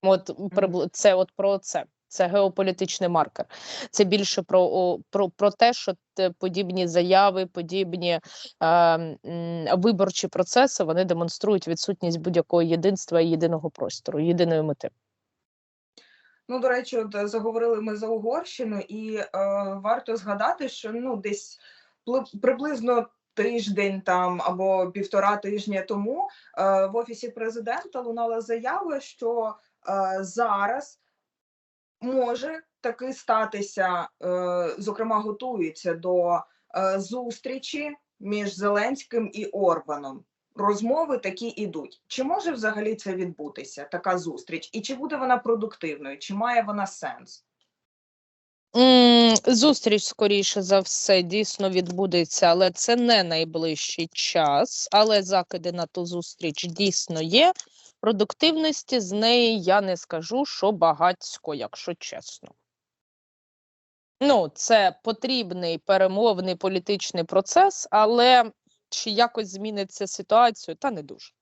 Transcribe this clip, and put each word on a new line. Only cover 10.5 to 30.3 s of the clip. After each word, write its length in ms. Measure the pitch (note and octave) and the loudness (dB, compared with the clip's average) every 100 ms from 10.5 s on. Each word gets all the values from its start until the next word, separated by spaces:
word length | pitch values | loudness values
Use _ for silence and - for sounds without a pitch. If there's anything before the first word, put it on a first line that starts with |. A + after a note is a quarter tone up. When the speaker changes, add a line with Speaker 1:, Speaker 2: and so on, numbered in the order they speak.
| - C4 - | 4 2 2
Speaker 1:
вони 220 | E3+ E3 F#3 | -2 0 0
демонструють 640 | E3+ E3+ - G#3 G3+ - | 0 -2 -2 0 0 0
відсутність 520 | E3 - G3 F3 E3 | -6 -4 -4 -4 -4
будь-якого 420 | D#3+ E3+ - F3 | 0 0 2 2
єдинства 600 | E3 E3+ F3+ F#3+ - E3+ | 2 2 2 0 0 2
і 60 | E3 | 2
єдиного 420 | E3 E3 E3 D#3 | 2 0 0 -6
простору, 500 | - - - - D3 | -6 -8 -6 -6 -2
єдиної 420 | D#3+ F3 E3+ D#3+ | 0 2 2 2
мети. 280 | D#3 C#3+ - _ _ _ _ _ _ _ _ _ _ _ _ _ _ _ _ | 0 -4 -8 _ _ _ _ _ _ _ _ _ _ _ _ _ _ _ _
Speaker 2:
Ну, 120 | B3 | -2
до 100 | B3 | 0
речі, 280 | B3 B3 A#3+ | 0 -2 -4
от, 180 | G#3+ G#3 | -4 -4
е, 120 | G3+ | -4
заговорили 540 | A3 G#3+ A3+ A#3 A3 | -4 -4 -2 0 0
ми 140 | A3 G#3+ | -2 -6
за 120 | A3 | -4
Угорщину, 720 | A3+ A3 C#4+ F4 - A#3 G#3 | -4 -2 -4 -6 -8 -6 -6
і, 360 | - G#3+ A3 G#3+ | -8 -10 -8 -6
е, 140 | - F#3+ G3 G3 G3+ G3 | -6 -2 -2 -2 -4 -4
варто 320 | G3+ B3 B3+ A3+ | -2 -2 -2 -8
згадати, 520 | G3 G3+ A3 - C4+ | -4 -2 -2 -2 -6
що, 220 | - A3 | -10 -10
ну, 240 | A3+ B3+ A3 | -8 -6 -6
десь 420 | G3 G3+ - - _ _ _ _ - | -6 -8 -10 -20 _ _ _ _ -4
пли-, 340 | B3+ - G3+ | -4 -4 -2
приблизно 680 | B3 B3+ D4 C4+ A3+ A#3+ A#3 _ _ | 0 0 -2 -4 0 0 -2 _ _
тиждень 680 | - A3 A#3+ G#3+ G3 G3+ G3 | -4 -2 -2 -2 -2 -2 -2
там 400 | F#3+ F3+ F3+ F3+ | 0 0 0 -2
або 500 | - F3+ F#3+ F#3+ F3+ | -4 -2 0 0 0
півтора 460 | G3 G3+ G3+ G3 G#3 | -4 -2 0 2 0
тижня 440 | G3+ G#3 G3+ F#3+ | -4 -6 -4 -6
тому, 480 | F#3+ G3+ G#3 D4 G4 - _ - | -4 -4 -4 -4 -6 -8 _ -2
е, 280 | G3 F#3+ F#3+ | 2 2 2
в 100 | A3+ | -2
Офісі 340 | A#3 A#3 A#3+ | -6 -10 -12
Президента 720 | A3+ A3 A3+ A3+ C4 G4 C4 | -8 -8 -6 -6 -6 -6 -10
лунала 400 | A#3+ A#3 A#3 A3+ | -8 -4 -4 -4
заява, 580 | A3+ A3+ A#3+ F4 F#4 C#4 | -4 -4 -4 -4 -4 -8
що, 560 | C4+ - A#3 A#3 A3 G#3 _ _ - | -10 -8 -4 -2 -4 -8 _ _ -6
е, 280 | G3 F#3+ F#3+ | -2 -2 -2
зараз 760 | F#3+ | -6